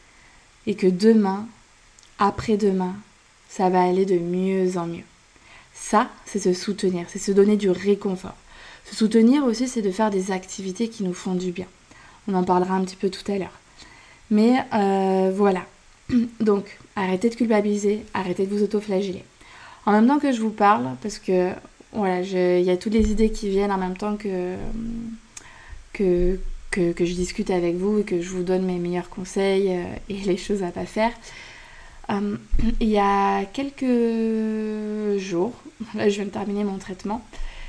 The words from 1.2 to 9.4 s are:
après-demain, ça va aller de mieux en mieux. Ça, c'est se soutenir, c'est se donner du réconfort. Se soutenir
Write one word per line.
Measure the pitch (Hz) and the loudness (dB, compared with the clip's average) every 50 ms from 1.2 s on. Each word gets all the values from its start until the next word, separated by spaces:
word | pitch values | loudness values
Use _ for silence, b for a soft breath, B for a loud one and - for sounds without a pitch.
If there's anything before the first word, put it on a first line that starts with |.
| 208 190 190 196 214 240 - - _ _ _ _ _ _ _ - - - _ - | 6 4 0 -2 -6 -10 -14 -20 _ _ _ _ _ _ _ -20 -20 -20 _ 0
après-demain, | 208 202 202 - - - 220 202 214 196 190 190 185 180 190 208 - - _ _ _ _ _ _ _ _ | 0 0 0 0 0 0 0 2 2 2 2 2 0 -4 -6 -8 -14 -20 _ _ _ _ _ _ _ _
ça | - - 190 185 | -4 0 2 4
va | 185 185 180 | 4 4 4
aller | 180 180 185 196 | 4 4 2 2
de | 190 185 175 | 2 2 0
mieux | 170 175 180 185 185 190 190 190 185 180 185 | 0 0 -2 0 0 0 0 2 0 0 0
en | 180 170 | -2 -4
mieux. | 170 170 170 - - _ _ _ _ B B B B B B B B _ | -6 -8 -10 -12 -16 _ _ _ _ B B B B B B B B _
Ça, | - - - - 214 254 277 - - - | -16 -6 0 2 2 2 0 -4 -12 -14
c'est | - - 202 | -8 -6 -2
se | - 185 180 | 0 0 0
soutenir, | 180 - - 196 - - 185 180 175 170 - | 0 -2 -6 -4 -2 -2 -2 -2 -2 -4 -8
c'est | - 196 | -10 -6
se | - - 196 | -4 2 4
donner | 202 202 208 208 | 6 6 6 4
du | 202 208 190 | 4 2 2
réconfort. | 180 185 190 202 202 196 - 202 185 185 - - - - - B B B B B B B B | 0 2 2 2 2 2 0 -2 -4 -4 -6 -12 -16 -18 -20 B B B B B B B B
Se | - 208 | -14 -2
soutenir | - 226 202 - 226 226 233 269 302 | 0 0 4 6 6 6 6 6 4